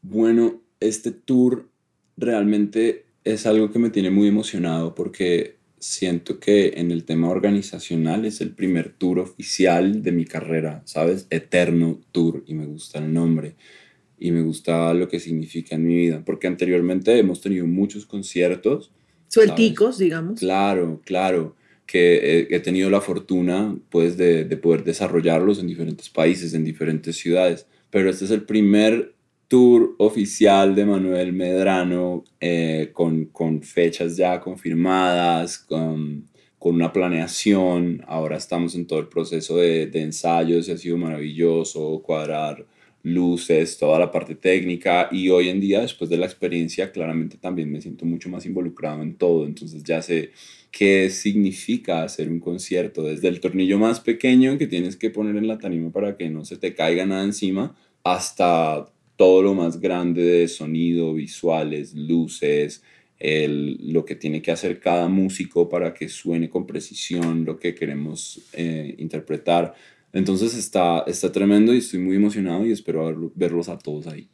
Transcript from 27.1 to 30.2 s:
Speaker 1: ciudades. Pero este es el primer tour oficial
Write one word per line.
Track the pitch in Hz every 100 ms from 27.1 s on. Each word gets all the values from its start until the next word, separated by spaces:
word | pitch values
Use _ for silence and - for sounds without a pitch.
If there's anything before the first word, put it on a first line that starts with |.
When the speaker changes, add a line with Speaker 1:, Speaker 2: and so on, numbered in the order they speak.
| 80
Speaker 1:
ciudades. | 85 87 92 85 - _ _
Pero | 107 95
este | 92 98
es |
el | 110
primer | 104 107 101 104 107 117 - _ _ _ _
tour | 127 123 120 117 -
oficial | 110 113